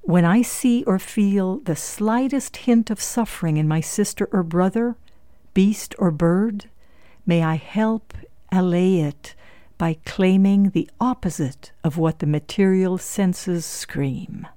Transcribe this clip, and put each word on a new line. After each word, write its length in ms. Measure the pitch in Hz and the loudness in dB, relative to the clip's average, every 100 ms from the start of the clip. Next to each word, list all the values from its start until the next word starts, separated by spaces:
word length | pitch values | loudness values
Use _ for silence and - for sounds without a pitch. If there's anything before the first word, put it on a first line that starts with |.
| - | 2
When 200 | 175 170 | 2 4
I 160 | 208 | 4
see 420 | 240 - 254 240 | 2 0 0 2
or 160 | - 190 | 2 -2
feel 600 | - - 202 196 185 196 | -2 0 2 2 0 -4
the 180 | - 151 | -4 -6
slightest 800 | - - 214 233 269 269 - - | -6 -4 0 0 0 -2 -6 -6
hint 320 | - 233 220 | 2 2 2
of 100 | 214 | -4
suffering 560 | - - 220 - 165 151 | -4 -4 -4 -2 -2 0
in 140 | 156 | 2
my 100 | 156 | 0
sister 480 | 156 - 208 - 202 | -2 -2 -4 -2 -2
or 100 | 196 | -2
brother, 540 | 165 175 185 220 240 233 - - - - - | 0 0 0 0 -4 -4 -14 -20 -20 -20 -4
beast 420 | - 196 208 - - | 2 2 2 -8 -2
or 140 | 180 | -2
bird, 580 | 151 170 180 220 208 - - - - - - - | 2 2 2 0 -4 -12 -20 -20 -20 -20 -10 0
may 160 | 170 | 0
I 140 | 160 160 | 2 -2
help 580 | - 202 220 220 - - - - - | -4 -2 0 -2 -6 -18 -18 -20 -2
allay 480 | 185 180 175 185 185 | 0 2 2 2 2
it 340 | 147 143 - - - - - - | 0 -4 -18 -20 -20 -20 -20 -4
by 220 | 165 160 - | -4 -4 -8
claiming 680 | - 185 190 196 202 196 | 0 2 6 4 4 4
the 180 | - - - | 2 -4 -4
opposite 720 | 247 254 185 - 139 - - - 165 | -4 -2 -6 -4 -6 -6 -20 -6 -4
of 120 | 156 | 0
what 220 | 160 156 | -2 0
the 80 | 151 | -2
material 720 | 151 - - 196 190 185 180 | -2 -4 0 2 4 2 -2
senses 680 | - - 190 180 - 170 165 | -6 0 0 0 -4 -4 -4
scream. 800 | - - 151 139 127 - - - | -12 -10 -4 -4 -4 -10 -14 -16